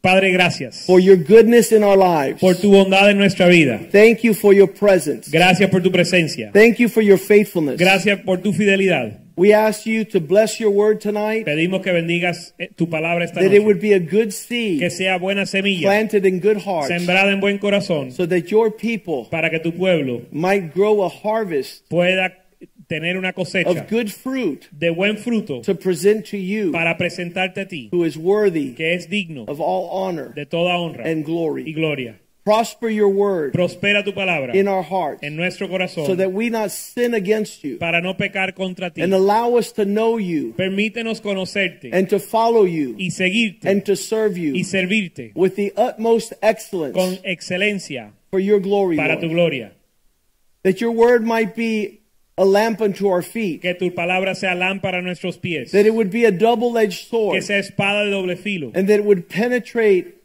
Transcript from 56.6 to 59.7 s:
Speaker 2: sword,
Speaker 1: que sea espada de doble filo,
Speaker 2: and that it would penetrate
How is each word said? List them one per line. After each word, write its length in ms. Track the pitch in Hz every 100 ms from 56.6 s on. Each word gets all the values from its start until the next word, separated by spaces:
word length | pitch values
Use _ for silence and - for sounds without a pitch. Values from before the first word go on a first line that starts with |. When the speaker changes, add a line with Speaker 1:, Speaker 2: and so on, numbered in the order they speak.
| 240 233 214 175 -
Speaker 2:
sword, 260 | 233 214
Speaker 1:
que 80 | 185
sea 160 | 185 202
espada 460 | 196 - 196 208 208
de 40 |
doble 260 | 196 185 180
filo, 360 | 208 190 135
Speaker 2:
and 140 | 165 190
that 120 | 208
it 40 |
would 240 | 208 196 170
penetrate 880 | 165 240 247 -